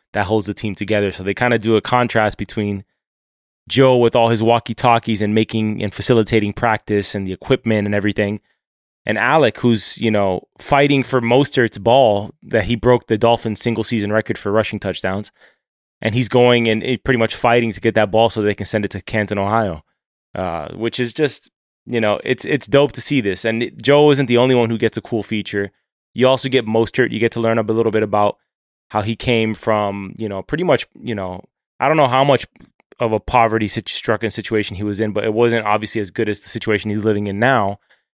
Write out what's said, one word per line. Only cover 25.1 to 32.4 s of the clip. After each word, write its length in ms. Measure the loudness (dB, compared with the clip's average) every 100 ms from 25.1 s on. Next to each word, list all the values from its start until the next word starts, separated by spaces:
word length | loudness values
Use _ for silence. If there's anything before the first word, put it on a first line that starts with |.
| -6
feature. 480 | -4 -6 -4 -6 -6 -10 _ _ _ 0
You 120 | 2
also 220 | 2 0
get 160 | 0 0
Mostert. 460 | 0 0 0 0
You 80 | 0
get 120 | -2
to 60 | 0
learn 200 | 0 0
a 40 |
little 280 | 0 0 0
bit 120 | 0
about 340 | 0 0 0 -2 _ _ _ _ _
how 120 | -4
he 140 | -4 -4
came 380 | 0 0 0
from, 600 | -2 -2 0 0 -4 -10 -10
you 100 | -8
know, 140 | -8
pretty 220 | -6 -4
much, 240 | 0 0 -2 -12
you 160 | -8 -6
know, 280 | -6 -10 -14 _ _ _
I 80 | 0
don't 100 | 2
know 100 | 2
how 160 | 4
much 220 | 4 2